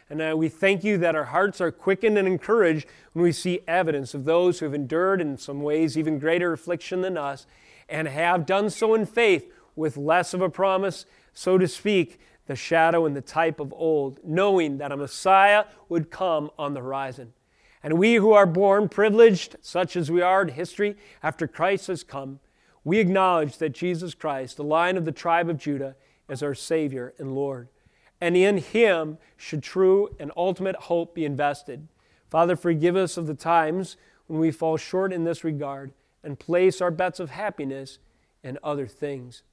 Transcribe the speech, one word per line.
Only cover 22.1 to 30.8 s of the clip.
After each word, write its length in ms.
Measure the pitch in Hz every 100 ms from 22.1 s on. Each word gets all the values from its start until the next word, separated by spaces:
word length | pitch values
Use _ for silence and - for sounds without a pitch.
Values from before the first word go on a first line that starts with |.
| 139 135 139 _ _ _ _
we 160 | 143 214
acknowledge 580 | 185 190 185 170 151 -
that 140 | 156
Jesus 420 | - 180 170 175
Christ, 440 | - 156 135 131 -
the 60 |
Lion 320 | 147 160 175 185
of 100 | 160
the 60 |
tribe 380 | - 175 165 170
of 80 | 156
Judah, 380 | 147 139 135 131 _ _ -
is 140 | 127
our 100 | 147 131
Savior 580 | - 160 147 131 123 -
and 160 | 135
Lord. 360 | 135 139 127 120 _ _ _ _ _
And 160 | 175 180
in 200 | 190 196
him 600 | - 220 220 170 156 156 _ _
should 260 | - 151
true 540 | - 185 185 196 208 -
and 140 | 151 170
ultimate 400 | 180 180 190
hope 360 | 185